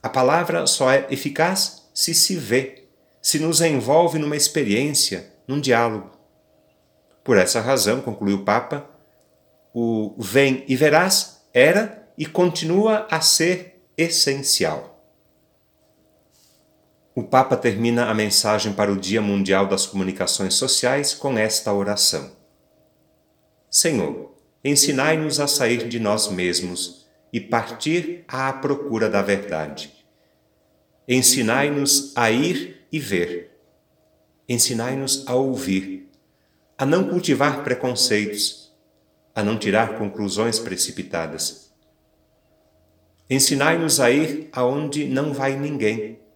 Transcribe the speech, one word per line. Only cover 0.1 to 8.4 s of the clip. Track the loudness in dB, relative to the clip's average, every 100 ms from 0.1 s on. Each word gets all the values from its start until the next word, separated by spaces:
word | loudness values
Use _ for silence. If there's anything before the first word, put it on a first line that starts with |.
| 2 4 2 0 -2 0
só | 2 4
é | 4 2
eficaz | -6 -6 0 0 2 -4 -6 _
se | -4 0
se | 2 2 0
vê, | 0 0 0 -12 _ _ _ _
se | -2 0
nos | 2 4
envolve | 4 2 4 6 6 2
numa | -2 0
experiência, | 0 0 2 2 2 0 -2 -4 -10 _ -6
num | -4
diálogo. | 2 4 2 -2 -10 _ _ _ _ _ _ _ _ _ _ _
Por | 2 4
essa | 4 0
razão, | 0 0 2 -2
conclui | -4 -4 -2
o | 0